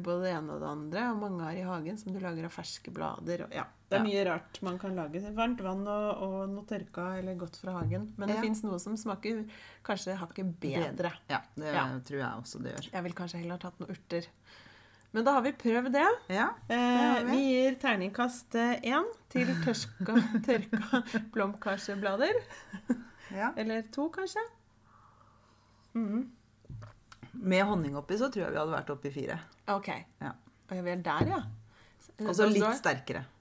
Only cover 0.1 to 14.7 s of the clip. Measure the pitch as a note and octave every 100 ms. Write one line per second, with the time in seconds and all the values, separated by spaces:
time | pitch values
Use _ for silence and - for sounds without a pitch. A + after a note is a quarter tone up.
0.1 | F3 F#3 E3 D#3 D3 D3+ D3 D3+ F3+ A#3+
1.1 | G#3+ G#3 F3+ D#3+ F3 F#3 F3+ D#3+ G#3+ G3+
2.1 | F#3+ F#3 D#3+ E3 - E3 - - E3 D#3
3.1 | - D#3+ F3 - - - - - G3+ G#3+
4.1 | G3+ F#3 E3 - - F#3+ F3+ F#3+ F#3 D3+
5.1 | E3+ G#3 G#3+ A#3 A#3+ F#3+ F#3+ G3+ G#3 G#3
6.1 | - F#3+ F#3+ G3 G3 G3+ G3+ F3 - F3+
7.1 | F#3 F#3 F3+ E3+ - F#3+ F3+ E3+ F3+ G#3+
8.1 | G#3 G3+ A3 A3 G#3+ G#3+ F3 G3+ A3 A3
9.1 | G#3+ G#3 A3+ G#3+ - - - - G3 F3+
10.1 | F#3+ F3 - F#3+ E3 - D#3+ D3+ C3+ F3
11.1 | - - C#3 - - D#3 D3+ B2+ C3 B2+
12.1 | C#3 B2 A2+ B2+ - - - - F#3 F3+
13.1 | F3 F3 E3+ E3+ F3 F3+ - F3+ F3+ -
14.1 | E3+ E3+ - - - -